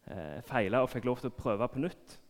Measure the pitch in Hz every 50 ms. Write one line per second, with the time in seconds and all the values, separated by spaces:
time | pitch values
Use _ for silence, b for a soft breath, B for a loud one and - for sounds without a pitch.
0 | _ - - 98 80 76 73 - 127 - 127 123 104 92 107 127 127 123 - 123
1 | - 123 123 - - 127 - - - 127 104 101 117 123 - 127 143 180 - -
2 | - - - - -